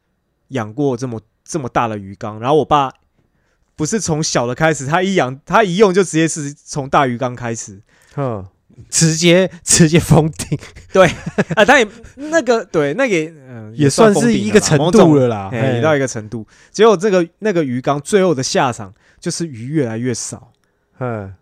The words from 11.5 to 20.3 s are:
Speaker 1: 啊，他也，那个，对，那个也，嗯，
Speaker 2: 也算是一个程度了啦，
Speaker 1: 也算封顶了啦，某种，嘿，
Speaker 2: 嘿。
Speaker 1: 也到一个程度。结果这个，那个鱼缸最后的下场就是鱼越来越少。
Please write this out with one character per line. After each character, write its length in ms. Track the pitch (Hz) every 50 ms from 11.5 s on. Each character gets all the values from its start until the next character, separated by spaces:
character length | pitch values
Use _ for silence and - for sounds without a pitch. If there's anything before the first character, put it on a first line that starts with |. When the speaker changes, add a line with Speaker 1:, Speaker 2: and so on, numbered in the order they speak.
| 160
Speaker 1:
啊， 80 | 220 214
他 160 | - 277 277
也， 80 | 220 208 - - - - _
那 260 | 247 277 311 320 330
个， 220 | 247 233 240 226 180
对， 280 | - - 170 147 143 147
那 120 | 226 277
个 80 | 247 196
也， 180 | 165 156 160 165 151 131
嗯， 260 | 127 123 113 110 107 113
Speaker 2:
也 160 | - 147 139
算 240 | - - 226 214 202
是 200 | 156 233 240 220
一 180 | 196 202 214
个 80 | 208 208
程 180 | - - 156
度 60 | 139 151
了 60 | 170
啦， 20 |
Speaker 1:
也 80 | 226 214
算 100 | 180 165
封 20 | 151
顶 80 | 139
了 60 | 127
啦， 160 | 120 113 104 98
某 60 | 98
种， 100 | 127 117
嘿， 0 | 110 -
Speaker 2:
嘿。 60 | 123
Speaker 1:
也 60 | 117
到 140 | 143 160 151
一 40 | 143
个 80 | 135
程 200 | 127 - 117 107
度。 180 | 107 120 113 107 - _ _ _ _
结 140 | - - 208
果 120 | 208 202
这 120 | 170 185 220
个， 180 | 185 185 170 170 _ _
那 140 | 202 220 190
个 100 | 175 156
鱼 160 | 131 120 127
缸 200 | 123 147 139 147
最 220 | - - 214 196 185
后 120 | 185 156
的 80 | 127 131
下 280 | - - 190 151 131
场 220 | - - 107 92 98 _ _ _ _ _
就 120 | - 175
是 160 | - - 170
鱼 200 | 165 131 110 117
越 180 | 131 156 160 131
来 120 | 113 110
越 160 | 113 120 127 117
少。 380 | - - -